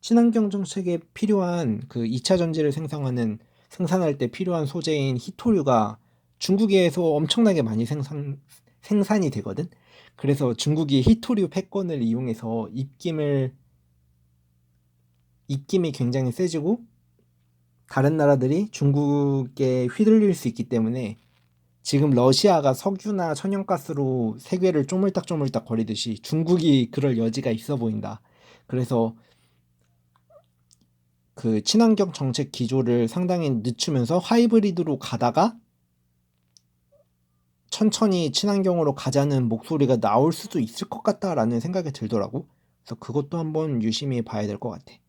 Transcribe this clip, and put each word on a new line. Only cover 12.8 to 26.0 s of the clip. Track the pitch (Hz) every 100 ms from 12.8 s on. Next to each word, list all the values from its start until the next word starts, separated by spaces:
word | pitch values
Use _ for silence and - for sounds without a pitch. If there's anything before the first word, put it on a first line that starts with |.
| 131 _ 170 160 147 139 131 - _ _ _ _ _ _ _ _ _ _ _ _ _ _ _ _ _ _ _
입김이 | 139 139 190 170
굉장히 | 143 123 127 127
세지고 | 120 180 160 151 233 - _ _ _ _ _ _ _ _ _ _
다른 | - 135 156
나라들이 | 143 139 127 156 214
중국에 | - 143 143 143 143 143 139 123 - 131 127 123
휘둘릴 | - 214 220 208
수 | 180 -
있기 | - 117
때문에 | 120 113 123 113 110 _ _ _ _ _ _
지금 | - 143 147
러시아가 | 127 127 135 208 170 143
석유나 | 131 196 196 208 202 170
천연가스로 | 143 190 196 190 180 - 147 135 127 113 113
세계를 | - 185 185 156 139
쪼물딱쪼물딱 | 185 196 185 - 165 139 113 -
거리듯이 | 113 110 110